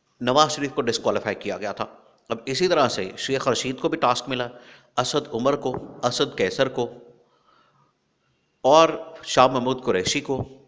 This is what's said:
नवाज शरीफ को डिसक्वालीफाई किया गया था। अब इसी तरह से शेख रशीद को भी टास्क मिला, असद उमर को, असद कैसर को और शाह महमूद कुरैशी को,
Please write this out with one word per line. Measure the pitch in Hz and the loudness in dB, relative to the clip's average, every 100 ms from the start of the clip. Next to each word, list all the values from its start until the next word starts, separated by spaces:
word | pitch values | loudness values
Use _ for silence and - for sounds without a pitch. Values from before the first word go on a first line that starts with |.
| _ _ | _ _
नवाज | 123 139 151 | 2 4 4
शरीफ | - 143 | 2 -4
को | 135 | -2
डिसक्वालीफाई | 120 110 117 101 107 95 | -2 0 0 0 -2 -4
किया | 101 92 | -6 -6
गया | 101 | -8
था। | 101 107 - _ _ - | -8 -10 -10 _ _ -8
अब | 113 135 | -8 -4
इसी | 131 180 | -2 2
तरह | 160 123 | 4 2
से | - 92 - | 0 -6 -8
शेख | - 135 135 | -4 -2 0
रशीद | 113 127 131 | 0 -2 -4
को | 165 | -2
भी | 160 | 0
टास्क | 127 120 - | 2 0 -2
मिला, | 127 120 - - - _ - | -6 -6 -10 -20 -20 _ -4
असद | 127 147 - | -2 -2 -2
उमर | 113 127 139 | -2 0 0
को, | 131 127 - - | -2 -6 -10 -4
असद | 123 - 135 - | -4 0 -2 0
कैसर | 185 180 131 | -2 0 0
को | - 120 - - - _ _ _ _ _ _ _ _ _ _ _ _ _ _ | 0 -6 -8 -20 -20 _ _ _ _ _ _ _ _ _ _ _ _ _ _
और | 127 156 160 156 - - - | 4 6 6 2 -10 -16 -2
शाह | - 127 | 4 4
महमूद | 135 123 131 | 4 0 -2
कुरैशी | - 92 92 143 | 0 0 0 -4
को, | 135 131 - - | -4 -6 -6 -14